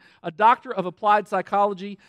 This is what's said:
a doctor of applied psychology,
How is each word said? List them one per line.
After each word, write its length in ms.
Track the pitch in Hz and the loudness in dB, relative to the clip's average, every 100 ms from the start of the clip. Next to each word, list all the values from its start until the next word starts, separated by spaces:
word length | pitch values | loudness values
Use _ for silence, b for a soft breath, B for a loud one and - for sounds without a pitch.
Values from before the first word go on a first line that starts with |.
| b b | b b
a 80 | 175 | -12
doctor 420 | 160 214 247 262 | 2 4 4 -2
of 120 | 196 180 | -6 -6
applied 420 | 170 208 208 208 | -2 2 2 0
psychology, 720 | 190 185 202 202 190 202 202 | -6 -2 0 0 -2 -12 -16